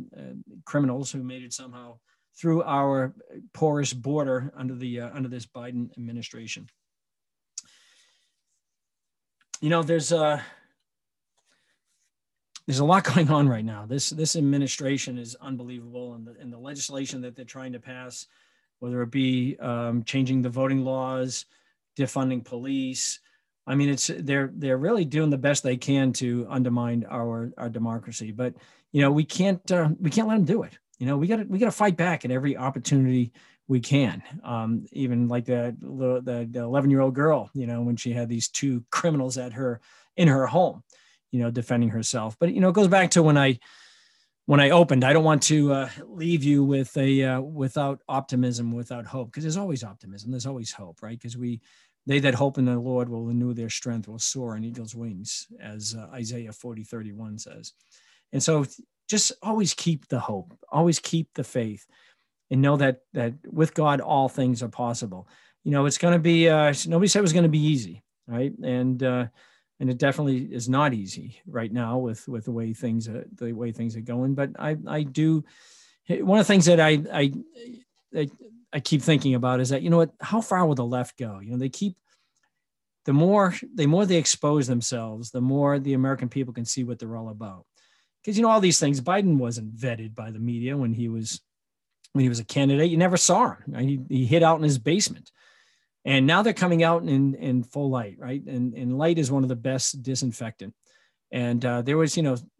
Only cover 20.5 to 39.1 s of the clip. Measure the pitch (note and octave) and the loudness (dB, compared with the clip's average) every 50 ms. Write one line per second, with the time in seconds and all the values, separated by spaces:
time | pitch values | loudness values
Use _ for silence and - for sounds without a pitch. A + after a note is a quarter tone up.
20.5 | A#2 C3 C3+ C3+ C3+ C3+ B2+ C3 C3 C3 C3 C3 C3 C3 C3 B2+ A#2+ - - _ | -2 -2 0 0 0 0 -2 -2 -4 -4 -4 -4 -4 -4 -4 -4 -6 -10 -12 _
21.5 | _ _ _ _ _ _ _ _ - C#3+ C3+ - - C#3 C3 C3 B2+ A#2+ A#2+ - | _ _ _ _ _ _ _ _ -6 -4 -4 -2 -2 -2 -2 -2 -2 -4 -8 -10
22.5 | B2 A#2+ B2+ C#3 C3+ C3+ C3 C3 C3 - - - - - _ _ _ _ _ _ | -12 -10 -6 -6 -4 -4 -4 -6 -6 -6 -6 -6 -8 -10 _ _ _ _ _ _
23.5 | _ _ - - C3+ C#3+ C#3+ C#3+ C#3 - - - D3 F3+ D#3 C#3 C#3 C#3 C3+ B2+ | _ _ -6 -2 0 2 2 2 0 0 -2 -4 -6 -6 -4 -2 0 0 -2 -2
24.5 | G2 D#3 C#3+ C3 B2+ C3 D3+ G3 A#3+ G#3 E3 C3 C#3+ D#3 D#3+ D3 C#3+ C3+ B2 C#3+ | -4 -4 -2 -2 0 0 0 0 0 0 0 0 0 0 2 2 2 2 2 0
25.5 | C#3 - - C3 B2+ B2 - C#3+ C#3 C#3 C3+ B2+ A2+ - C3 A#2+ A#2+ A#2+ A#2 - | 0 0 0 -2 -4 -2 0 0 2 2 2 2 0 0 -2 -2 -2 -2 -4 -4
26.5 | C#3+ B2+ B2 B2 A#2+ A#2+ A#2+ A#2 A#2+ A#2 A2 - - A#2+ A#2 A#2 A2+ A#2 A#2 B2 | -2 -2 0 0 0 0 0 -2 -2 -2 -4 -4 -6 -6 -4 -4 -4 -6 -8 -8
27.5 | - - A#2+ A#2 A2 A2+ A2+ A2+ A2+ A#2 - A#2+ A2 - A2 G#2+ G#2 A#2 B2+ B2 | -10 -10 -10 -8 -6 -4 -4 -4 -4 -6 -8 -10 -12 -12 -10 -10 -6 -6 -6 -6
28.5 | A#2+ - _ _ _ _ _ _ - C#3+ C#3 C#3 C#3+ D3+ D3+ - - F3+ F#3 G3 | -6 -10 _ _ _ _ _ _ 0 2 4 4 4 2 0 -2 0 0 2 2
29.5 | F#3+ F#3 - - F3+ F3 D#3+ D3+ - - F#3+ D3 - A3 A3 G#3+ A3 G#3+ E3 C3+ | 0 -2 -2 0 0 2 2 2 0 0 -2 0 0 0 2 2 2 2 2 2
30.5 | A3 - - - - - _ _ _ - B2 C3+ C#3+ C#3 E3 F#3 A3+ A3 G3+ - | 2 0 -2 -6 -12 -20 _ _ _ -6 -2 -2 0 0 0 0 0 -2 -2 -2
31.5 | F#3 G3 A#3+ G#3 - - G#3 G3+ E3 E3+ E3 F3+ D#3+ - - C3 B2+ B2+ C#3+ C#3+ | 0 0 0 0 2 2 2 2 2 2 0 0 -2 -2 -4 -4 -2 -2 0 -2
32.5 | - - B2+ C3+ C#3 B2+ A#2 - C#3+ C3+ C3 B2+ B2+ B2+ A#2+ A#2 _ _ _ _ | -2 -2 -4 -4 -4 -4 -2 2 2 4 4 4 2 2 0 -2 _ _ _ _
33.5 | _ _ _ - C3 B2 A#2+ - C#3 C#3+ C3 G2 E2 - - - C#3+ - - - | _ _ _ -2 0 0 0 2 2 2 2 0 -2 -6 -12 -16 -18 -14 -10 -8
34.5 | A#2+ A2+ A2+ A2+ A#2 - - - - C#3+ C3+ B2 A#2+ A#2+ A#2+ A#2 B2 B2 A#2 B2 | -6 -4 -2 -2 -2 -4 -4 -8 -6 -4 -2 0 0 0 0 0 0 -2 -2 -2
35.5 | B2 A#2+ A#2+ B2 A2+ - B2+ C3+ C3+ C3 C3 B2+ B2+ B2 B2+ B2+ A#2+ A#2+ A#2 A#2 | -2 -2 -2 -4 -6 -10 -12 -12 -6 -4 -2 -2 -2 -2 -4 -4 -6 -6 -6 -6
36.5 | A#2+ B2 A#2 A#2+ C3 C#3+ C3+ C#3 C#3 C3+ C3+ C3+ B2+ C#3 D3 D#3+ D3+ A#2+ G#2 - | -8 -8 -4 -2 0 2 4 4 4 4 4 2 2 2 2 4 2 2 0 -6
37.5 | - C3+ B2 A#2 A#2+ A#2 A#2+ A#2+ A#2+ - - B2 A#2+ A#2+ A#2 A#2 A#2+ A#2 - - | -8 -8 -6 -4 -4 -2 -2 -2 -2 -4 -4 -4 -4 -4 -4 -4 -4 -4 -4 -4
38.5 | - - C#3+ C#3 B2+ A#2 - - - - - E3+ | -4 -2 -2 -2 -2 -2 -4 -4 -4 -2 0 0